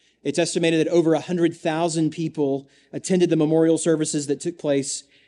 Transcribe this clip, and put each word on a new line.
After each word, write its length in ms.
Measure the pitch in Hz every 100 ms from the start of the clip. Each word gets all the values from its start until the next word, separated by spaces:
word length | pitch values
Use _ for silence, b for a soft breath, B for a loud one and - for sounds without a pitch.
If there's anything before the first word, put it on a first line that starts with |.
| b b
It's 160 | 147 143
estimated 460 | 165 180 165 160 156
that 60 |
over 220 | 175 160
a 80 | 156
hundred 340 | 151 180 170 -
thousand 540 | 170 156 170 160 156
people 580 | 156 160 - 139 135 139 b b
attended 380 | 143 - 185 175
the 80 | 160
memorial 400 | 151 160 165 160
services 500 | 170 156 156 151 139
that 140 | 139
took 160 | 175 170
place 460 | 151 139 135 - b b